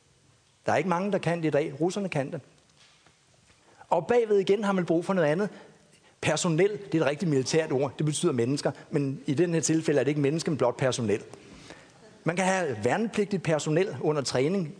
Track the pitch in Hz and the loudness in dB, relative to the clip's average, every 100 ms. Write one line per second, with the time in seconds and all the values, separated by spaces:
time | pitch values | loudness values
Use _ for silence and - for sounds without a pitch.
0 | _ _ _ _ _ _ - 117 180 175 | _ _ _ _ _ _ -2 0 0 0
1 | 202 185 160 170 156 143 160 135 175 202 | 0 -2 0 -2 0 0 0 -2 -2 -2
2 | 185 147 135 170 - _ _ _ - _ | -4 -4 -4 -8 -14 _ _ _ -20 _
3 | _ _ _ _ _ _ _ - - 175 | _ _ _ _ _ _ _ -20 -2 -2
4 | 165 240 220 202 180 208 202 190 170 170 | 2 2 4 4 4 2 2 0 2 0
5 | 170 185 147 165 208 - - - _ _ | 0 2 2 2 -2 -6 -20 -20 _ _
6 | _ _ - 156 180 156 202 208 - 160 | _ _ -2 0 0 2 2 0 -4 0
7 | 139 151 175 135 123 160 156 131 139 - | 0 0 0 0 2 0 0 0 -2 -2
8 | 151 147 170 127 117 143 156 - - 151 | -2 0 0 0 0 0 -2 -6 -6 -4
9 | 139 135 - 139 175 165 - 160 160 147 | -4 -4 -4 0 0 0 0 0 2 2
10 | 127 151 139 160 180 135 120 117 131 120 | 2 2 2 0 -2 0 0 2 0 0
11 | 110 107 - - - - - - - - | 0 -2 -4 -20 -20 -20 -20 -20 -20 -20
12 | - - 160 180 185 190 160 110 117 175 | -20 -8 -4 0 2 0 0 -2 0 0
13 | 226 - 202 185 165 151 156 156 190 123 | 0 -2 -2 -2 0 0 0 0 0 -2
14 | 143 151 - 127 143 196 151 | -2 -2 -2 0 0 0 -4